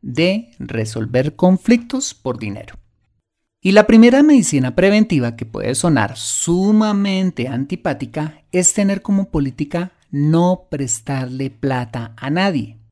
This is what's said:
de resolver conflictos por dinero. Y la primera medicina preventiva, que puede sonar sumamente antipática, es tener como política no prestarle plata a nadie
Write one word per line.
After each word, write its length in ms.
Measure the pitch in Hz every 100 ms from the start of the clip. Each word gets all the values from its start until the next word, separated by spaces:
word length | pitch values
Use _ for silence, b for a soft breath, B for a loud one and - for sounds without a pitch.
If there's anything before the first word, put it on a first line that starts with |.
de 480 | - 127 175 208 233 _
resolver 760 | - 113 110 110 107 123 139 -
conflictos 760 | 180 185 - 240 240 262 -
por 280 | - 135 120
dinero. 340 | 107 101 - - _ _ _ _ _ _ _ _
Y 80 | 185
la 160 | 202 214
primera 380 | 220 233 262
medicina 500 | 294 277 180 147 127
preventiva, 640 | - 190 208 220 156 120 113
que 100 | 110
puede 300 | 104 104 135
sonar 400 | 175 139 104 117
sumamente 1300 | - - - 175 196 214 214 202 202 190 185 170 123
antipática, 960 | 127 139 180 - 139 120 - 151 - _
es 240 | 180 175
tener 260 | - 196 196
como 300 | - 196 190
política 640 | 156 139 - 147 170 185 _ _
no 560 | 143 147 160 180 180 _
prestarle 840 | 147 131 - - 139 127 131 135
plata 640 | - 139 127 117 123 113 113
a 140 | 131
nadie 480 | 165 196 151 110 - _